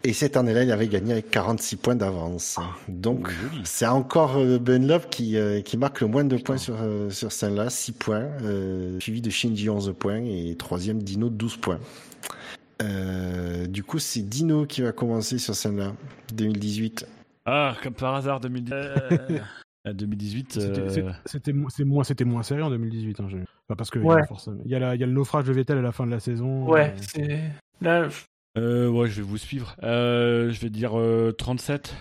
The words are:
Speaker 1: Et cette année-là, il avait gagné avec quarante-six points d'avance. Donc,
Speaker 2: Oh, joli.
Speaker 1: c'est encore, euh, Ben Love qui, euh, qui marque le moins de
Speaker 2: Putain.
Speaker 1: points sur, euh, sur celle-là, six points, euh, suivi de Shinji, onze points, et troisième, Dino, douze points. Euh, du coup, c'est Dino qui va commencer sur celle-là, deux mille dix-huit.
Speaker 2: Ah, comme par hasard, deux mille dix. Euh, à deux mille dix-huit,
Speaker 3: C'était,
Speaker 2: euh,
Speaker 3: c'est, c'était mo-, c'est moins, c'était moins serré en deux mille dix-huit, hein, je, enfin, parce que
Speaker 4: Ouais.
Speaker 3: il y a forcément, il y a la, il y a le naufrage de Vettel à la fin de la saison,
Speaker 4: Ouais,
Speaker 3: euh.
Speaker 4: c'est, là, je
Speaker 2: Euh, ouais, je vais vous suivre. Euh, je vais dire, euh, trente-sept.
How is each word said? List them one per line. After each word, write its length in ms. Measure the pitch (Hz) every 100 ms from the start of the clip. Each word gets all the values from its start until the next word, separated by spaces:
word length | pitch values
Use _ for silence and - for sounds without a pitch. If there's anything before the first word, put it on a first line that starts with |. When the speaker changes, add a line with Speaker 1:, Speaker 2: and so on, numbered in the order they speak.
Speaker 1:
Et 80 | 127
cette 240 | 107 143 135
année-là, 260 | 123 110
il 80 | 127
avait 140 | 104 113
gagné 240 | 101 104
avec 180 | 117 -
quarante-six 460 | 110 95 110 - 98
points 200 | - 123
d'avance. 600 | 98 92 82 87 - - 87 87 -
Donc, 400 | 92 104 127 92
Speaker 2:
Oh, 20 |
joli. 300 | 87 117 156
Speaker 1:
c'est 220 | 87 - 117
encore, 500 | 131 131 165 151 135
euh, 220 | 127 123
Ben 260 | 120 127 135
Love 220 | 170 -
qui, 280 | - 117 107
euh, 240 | 104 104
qui 160 | - 117
marque 240 | 139 139
le 60 | 110
moins 180 | 127
de 120 | 143 123
Speaker 2:
Putain. 100 | -
Speaker 1:
points 100 | 131
sur, 200 | - 113
euh, 300 | 110 104 104
sur 200 | 95 110
celle-là, 360 | - 104 101 117
six 240 | - -
points, 360 | 110 - 107 139 147
euh, 560 | 110 98 95 92 90 92
suivi 200 | 101 110
de 80 | 117
Shinji, 380 | - 120 107 107
onze 220 | 104 98 90
points, 260 | 101 107
et 300 | 120 95 85 82
troisième, 460 | - 90 95 110
Dino, 260 | 98 98 117
douze 260 | 110 113 -
points. 240 | - 85 - - - - - - - - _ -
Euh, 840 | 107 98 95 92 90 90 87 87 90
du 160 | 95
coup, 160 | - 160
c'est 240 | - 120
Dino 440 | 101 123 165 151 147
qui 160 | -
va 100 | 120
commencer 460 | - 120 113 107 123
sur 160 | -
celle-là, 380 | 101 107 101 98 110 143 - -
deux 140 | 113 107
mille 120 | 107
dix-huit. 460 | 104 104 110 - - - - _
Speaker 2:
Ah, 320 | - 143 139 117
comme 120 | 131
par 200 | 113 131
hasard, 260 | 135 135 135
deux 80 | 123
mille 160 | 123
dix. 80 | 120
Euh, 460 | 139 143 139 135 170 131 156 104 - - _
à 80 | 107
deux 140 | 101 104
mille 120 | 104
dix-huit, 340 | 104 110 135
Speaker 3:
C'était, 280 | 107 101 98
Speaker 2:
euh, 80 | 95
Speaker 3:
c'est, 140 | 95 95 90 -
c'était 260 | 143 -
mo-, 160 | 143 131
c'est 140 | -
moins, 200 | 139 143
c'était 200 | 135 139
moins 180 | 123 120
serré 180 | 117 143
en 80 | 156
deux 60 | 120
mille 140 | 113
dix-huit, 280 | 113 107 101
hein, 60 | 98
je, 80 | 95
enfin, 360 | 90 _ _ 101
parce 140 | 113
que 80 | 117
Speaker 4:
Ouais. 160 | 160
Speaker 3:
il 40 | 165
y 40 |
a 40 | 147
forcément, 320 | 101 - 101
il 60 | -
y 40 | 127
a 20 |
la, 160 | 127
il 60 | 123
y 40 |
a 20 | 127
le 60 |
naufrage 320 | 131 135 151
de 80 | 131
Vettel 260 | 131 131 139
à 40 |
la 100 | 123
fin 140 | 117 120
de 40 |
la 80 | 117
saison, 480 | - 117 123 135 131
Speaker 4:
Ouais, 220 | 160 147
Speaker 3:
euh. 60 | 98
Speaker 4:
c'est, 400 | 101 151 147 147 156 147 _ _
là, 280 | 175 170 151
je 80 | - - _ _ 113
Speaker 2:
Euh, 300 | 117 120 123
ouais, 200 | 117 120
je 80 | 104
vais 120 | 101
vous 80 | 107
suivre. 380 | - 139 120 -
Euh, 680 | 113 120 120 120 120 117 117
je 100 | 110
vais 80 | 117
dire, 280 | 107 117 113
euh, 340 | 113 113 113
trente-sept. 640 | 110 120 127 - 143 - 135